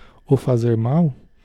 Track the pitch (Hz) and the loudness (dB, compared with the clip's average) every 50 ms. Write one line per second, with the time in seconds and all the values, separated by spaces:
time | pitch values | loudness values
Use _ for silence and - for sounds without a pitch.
0 | - - - - - - 139 123 - 135 127 117 113 120 117 113 113 120 139 165 | -20 -20 -20 -14 -4 -2 -2 0 0 0 -2 0 0 0 0 0 0 0 0 0
1 | 175 147 127 - - - _ _ _ | 0 0 -2 -6 -14 -20 _ _ _